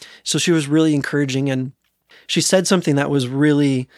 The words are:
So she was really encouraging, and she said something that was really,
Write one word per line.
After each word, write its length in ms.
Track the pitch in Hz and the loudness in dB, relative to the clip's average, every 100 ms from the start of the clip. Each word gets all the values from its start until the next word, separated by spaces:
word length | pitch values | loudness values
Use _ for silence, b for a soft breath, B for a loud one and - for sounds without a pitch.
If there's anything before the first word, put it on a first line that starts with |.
| B B | B B
So 160 | - 156 | -6 -2
she 140 | 180 | 0
was 160 | 165 143 | 0 2
really 260 | 156 160 | 2 2
encouraging, 540 | 147 131 147 143 131 139 | 0 -2 -2 -2 -2 -2
and 240 | 131 131 - _ _ _ b b | -4 -6 -10 _ _ _ b b
she 160 | 196 | -2
said 240 | - 190 175 | 2 0 2
something 300 | 185 170 143 | 0 2 0
that 120 | 143 | 0
was 200 | 143 123 | 0 -2
really, 600 | 135 151 147 143 131 127 | 0 2 2 2 0 -4